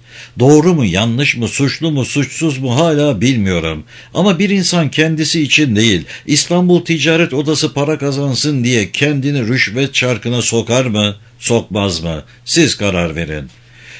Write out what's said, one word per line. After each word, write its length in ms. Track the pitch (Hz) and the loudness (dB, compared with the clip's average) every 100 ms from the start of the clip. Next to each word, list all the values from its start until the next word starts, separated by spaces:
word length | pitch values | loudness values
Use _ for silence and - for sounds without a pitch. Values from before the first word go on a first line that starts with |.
| - - - - | -20 -20 -16 2
Doğru 360 | 127 151 165 | 6 6 6
mu, 100 | 170 | 2
yanlış 520 | 110 90 117 117 143 123 | 2 0 0 0 -2 -2
mı, 120 | 110 | -4
suçlu 420 | - 139 - 160 | 0 -2 -2 -2
mu, 140 | 147 | -2
suçsuz 540 | 113 143 131 - 160 131 | -2 -2 -4 -2 -2 -2
mu 180 | 131 120 | -2 0
hala 440 | 170 147 147 110 | 2 2 0 2
bilmiyorum. 640 | 120 123 98 87 80 78 - - - | 0 2 0 0 -2 -6 -12 -20 -10
Ama 240 | - 196 165 | 0 0 2
bir 120 | 196 | 0
insan 400 | 196 175 175 151 | 0 0 0 0
kendisi 500 | - 160 156 156 170 | 0 0 0 -2 0
için 340 | 139 - 151 104 | 0 0 2 2
değil, 260 | 113 90 71 - - | 2 2 -2 -14 -2
İstanbul 580 | 147 - 175 180 175 | -2 2 2 4 2
Ticaret 500 | 170 165 151 165 170 | 2 -2 2 2 0
Odası 380 | 131 151 147 156 | 0 -2 0 -2
para 260 | 143 143 151 | -2 -2 -2
kazansın 640 | 139 139 143 120 151 139 | -2 -2 -2 0 0 0
diye 260 | 120 120 95 | 2 2 0
kendini 580 | - 143 143 135 143 110 | 0 0 0 0 -2 0
rüşvet 460 | 131 - 113 139 | 0 0 -2 -2
çarkına 480 | - 127 113 117 120 | -2 -2 -2 -2 -2
sokar 420 | 107 117 110 123 | 0 -2 0 0
mı, 320 | 127 107 104 101 - - | 2 0 -2 -4 -14 -10
sokmaz 640 | - 117 - 98 98 85 | 0 0 0 -2 -2 -2
mı? 240 | 82 78 - - | -6 -8 -10 -18
Siz 320 | - 165 139 - | -2 2 2 2
karar 400 | 101 90 85 78 | -2 0 -2 -4
verin. 320 | 78 76 67 - - - - | -6 -8 -10 -16 -20 -20 -20